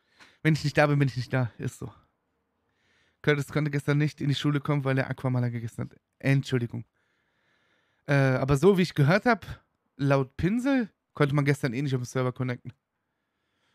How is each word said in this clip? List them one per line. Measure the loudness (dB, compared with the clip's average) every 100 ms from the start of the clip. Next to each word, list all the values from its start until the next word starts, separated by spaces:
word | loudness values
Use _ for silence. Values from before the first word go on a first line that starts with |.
| _ _ -20 _
Wenn | 0
ich | 0
nicht | 0 2
da | 4
bin, | 4
bin | 0
ich | -2
nicht | -4
da. | -2 -2 -4
Ist | -10 -10
so. | -14 -18 _ _ _ _ _ _ _ _ _ _ _ _
Curtis | -2 -2 -2
konnte | -4 -2
gestern | -2 0 0
nicht | 0 -2
in | -4
die | -2
Schule | 0 -2
kommen, | -2 -2 0
weil | -2
er | -2
Aquamaler | -4 -4 -2 -2
gegessen | -4 -8 -8 -12
hat. | -14 _ _
Entschuldigung. | 0 0 0 -2 -2 -8 -14 _ _ _ _ _ _ _ _ _ _ _ -2
Äh, |
aber | 2 2 2 2 4
so | 6 6
wie |
ich | 2
gehört | 2 2 4 2
hab, | 0 -2 -16 _ _ _ -4
laut | 2 2 0 -4
Pinsel, | -2 -2 0 0 -2 _ _
konnte | -2 0 2
man |
gestern | 0 0 -2
eh | -4
nicht | -4 -4
auf |
den | -4
Server | -4 -4
connecten. | -4 -6 -8 -12 -20 _ _ _ _ _ _ _ _ _